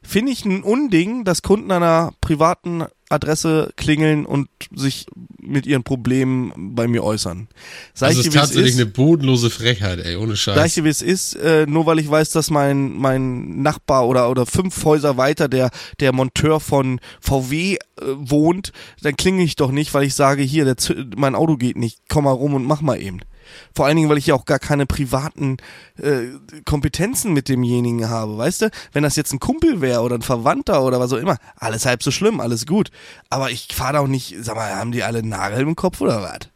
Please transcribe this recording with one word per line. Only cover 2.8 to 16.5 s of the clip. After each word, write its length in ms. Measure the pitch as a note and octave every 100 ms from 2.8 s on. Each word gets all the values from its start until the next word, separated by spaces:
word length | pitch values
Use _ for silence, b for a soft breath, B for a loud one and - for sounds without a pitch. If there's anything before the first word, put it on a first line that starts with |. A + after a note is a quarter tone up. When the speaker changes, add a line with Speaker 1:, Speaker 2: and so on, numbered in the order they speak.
| D#3+ _ _
Speaker 1:
Adresse 640 | D3+ C#3+ D#3 E3+ D#3 - -
klingeln 480 | - D#3 D#3 D3+ -
und 240 | C#3 C#3 _ - -
sich 300 | C3+ - - - F3+ -
mit 260 | - C#3 -
ihren 180 | C#3
Problemen 680 | A#2 C3 A#2 C3+ C3 C3 A#2 - F#2+ A#2
bei 120 | A#2
mir 140 | A#2
äußern. 440 | G#2 G#2+ F#2 F2 A2 B B B B
Sag 160 | - C3
Speaker 2:
Das 80 | B2
Speaker 1:
ich 80 | B2
Speaker 2:
ist 0 |
Speaker 1:
dir, 80 |
wie 40 | D3
es 40 | C#3+
Speaker 2:
tatsächlich 240 | - B2+
Speaker 1:
ist. 60 | B2
Speaker 2:
eine 40 | A2+
bodenlose 600 | A2+ C#3+ E3 C3+ B2 A#2
Frechheit, 500 | - A2+ A2+ G2 F2+
ey, 160 | E2+ F2
ohne 180 | A2 G2+
Scheiß. 200 | - G2
Speaker 1:
Sag 100 | E3
ich 80 |
dir, 100 | -
wie 60 | D#3
es 120 | D3
ist, 340 | - F#3 - -
äh, 300 | D#3 D#3+ D3+
nur 180 | D#3 D#3+
weil 140 | D#3+
ich 100 | D3+
weiß, 220 | D#3 D#3
dass 180 | E3 D3
mein, 480 | D3 C#3 C#3 C3+ D#2
mein 640 | C3+ C3 C3 B2 - E2+
Nachbar 460 | C#3+ D3+ - C3+ A#2+
oder, 220 | B2+ A#2+
oder 160 | B2+ A#2+
fünf 380 | - F#3 -
Häuser 320 | D#3+ D3+ D3 B2+
weiter 320 | C3 D3+ D3
der, 220 | C3 B2+ B B B
der 100 | C#3
Monteur 480 | B2+ C3 - D3+